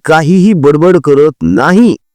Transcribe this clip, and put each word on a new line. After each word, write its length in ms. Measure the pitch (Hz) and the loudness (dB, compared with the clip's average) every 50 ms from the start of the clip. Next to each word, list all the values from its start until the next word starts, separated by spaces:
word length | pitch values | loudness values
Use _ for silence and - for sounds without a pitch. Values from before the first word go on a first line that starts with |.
| - | -2
काहीही 480 | - 156 160 160 143 180 190 175 214 220 | -2 -2 0 0 0 0 0 0 0 0
बडबड 440 | 170 135 143 147 151 156 180 180 175 131 | 0 0 0 0 0 0 0 0 0 0
करत 300 | 151 143 135 147 156 147 - | 0 0 0 0 0 -2 -4
नाही, 540 | - 82 90 92 127 156 180 202 240 226 - - _ _ | -6 -4 -2 -2 -2 0 0 2 0 0 -2 -4 _ _